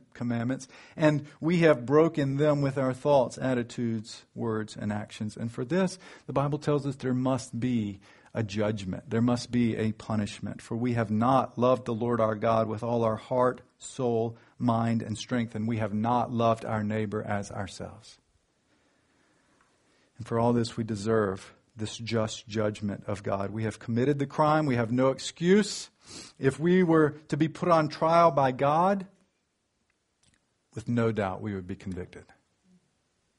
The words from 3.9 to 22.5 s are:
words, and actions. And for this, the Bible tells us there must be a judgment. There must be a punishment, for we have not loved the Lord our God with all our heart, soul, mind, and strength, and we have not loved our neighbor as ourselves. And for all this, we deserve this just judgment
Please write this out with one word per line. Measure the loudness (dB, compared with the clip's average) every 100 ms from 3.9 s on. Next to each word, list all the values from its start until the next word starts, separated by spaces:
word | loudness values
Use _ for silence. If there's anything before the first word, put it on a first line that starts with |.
| -4 -6 -18 _
words, | -6 -4 -4 -6 -6
and | -6
actions. | -4 -8 -8 -8 -6
And | -8
for | -6
this, | -2 0 0 -4 -18 -18 -4
the |
Bible | -2 0 -2
tells | 0 0 -2
us | -4
there | -2
must | 0 0 -2 -4 -4
be | 0 0 -2 -6 -16 -20 -10
a | -6
judgment. | -4 -2 -2 -2 -6 -8 -4
There | 0
must | 2 0 0
be | 0 0 0
a | -2
punishment, | -4 -4 -4 -4 -6 -10 -10
for | -8 -4
we | -2
have | 0 0
not | 2 4 4 2 2
loved | 2 2 0
the |
Lord | -4 0 2
our | 2 2
God | 2 2 0
with | -2
all | -2 0
our | 0 -2
heart, | -2 2 2 0 -12 _
soul, | -16 -4 -2 0 -2 -6 _ _
mind, | 0 2 0 -2
and | -4 -8
strength, | -4 -4 -4 -4
and | -4
we | -2
have | -2
not | -2 0 0 0
loved | 2 2 2 -2
our | -4
neighbor | -2 -2 -4 -6
as | -4 -6 -6
ourselves. | -10 -10 -10 -14 -14 -20 -20 _ _ _ _ _ _ _ _ _ _ _ _ _ _ _ _ _ _ _ -16
And | -4
for | 2
all | 2
this, | 2 0 -4
we |
deserve | -6 -4 0 2 2 -2 -12 -20 _ -10
this | -10 -8
just | -4 -2 -2 -6
judgment | -8